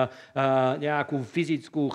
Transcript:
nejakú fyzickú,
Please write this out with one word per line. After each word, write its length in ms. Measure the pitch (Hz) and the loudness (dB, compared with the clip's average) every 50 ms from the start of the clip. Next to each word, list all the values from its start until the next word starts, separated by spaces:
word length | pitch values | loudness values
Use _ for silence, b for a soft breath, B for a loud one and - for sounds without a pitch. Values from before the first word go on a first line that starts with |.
| 131 123 B B B B B 135 135 135 135 131 131 127 135 | 2 2 B B B B B 0 2 4 4 4 4 2 2
nejakú 480 | 151 143 147 151 147 147 - 151 139 123 | 0 -2 -2 0 0 -2 -2 -2 -4 -4
fyzickú, 640 | 110 - 170 165 147 160 135 - - - 156 143 131 | -2 -2 -2 0 0 -2 -4 -4 -6 -2 -2 -2 0